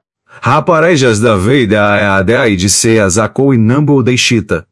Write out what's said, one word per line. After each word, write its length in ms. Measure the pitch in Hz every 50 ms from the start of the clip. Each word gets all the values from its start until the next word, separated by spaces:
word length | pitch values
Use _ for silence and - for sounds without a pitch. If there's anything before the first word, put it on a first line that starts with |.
| _ _ _ _ _ _ - -
Raparejas 800 | - 117 135 156 147 - 170 156 160 175 185 135 131 123 110 101
da 160 | 117 120 107
veida 800 | 92 92 110 139 143 120 95 107 104 104 104 101 104 104 101 98
a 60 | 98
de 280 | 95 92 117 120 131 113
e 60 | 101
de 140 | 87 90 104
se 280 | - - - 117 113 110
azacou 560 | 101 95 85 117 110 104 - - 135 139 135
e 40 | 117
nambo 440 | 110 110 127 143 151 139 147 135
deixita. 640 | 113 120 127 120 - - 123 110 - - 95 80 - _